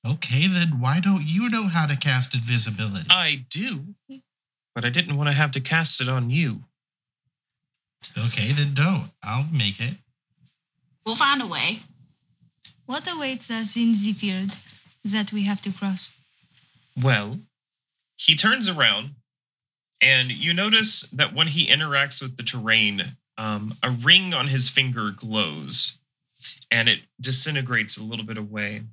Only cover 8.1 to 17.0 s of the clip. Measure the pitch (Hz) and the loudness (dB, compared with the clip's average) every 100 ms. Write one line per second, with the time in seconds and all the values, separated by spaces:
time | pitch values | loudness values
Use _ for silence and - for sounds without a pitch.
8.1 | - 117 113 107 147 143 139 160 185 - | -4 -2 0 0 2 2 2 2 2 -2
9.1 | _ 101 117 151 151 101 98 117 190 _ | _ -6 -2 0 0 0 -2 -6 -6 _
10.1 | _ _ _ _ _ _ _ _ _ 214 | _ _ _ _ _ _ _ _ _ -4
11.1 | 226 285 277 220 151 147 220 - _ _ | 2 2 2 -2 -2 -2 -4 -12 _ _
12.1 | _ _ _ _ _ - _ - 277 339 | _ _ _ _ _ -20 _ -8 -6 -6
13.1 | 330 269 262 240 226 214 233 233 214 202 | -4 -4 -2 -4 -2 -2 2 2 4 2
14.1 | 202 202 185 196 - - - _ _ 208 | -2 -2 -2 -4 -8 -14 -20 _ _ -4
15.1 | 208 208 214 202 202 202 185 196 190 - | -2 -2 -2 -2 -2 -6 -6 -4 -2 -2
16.1 | - _ _ _ _ _ _ _ - | -4 _ _ _ _ _ _ _ 0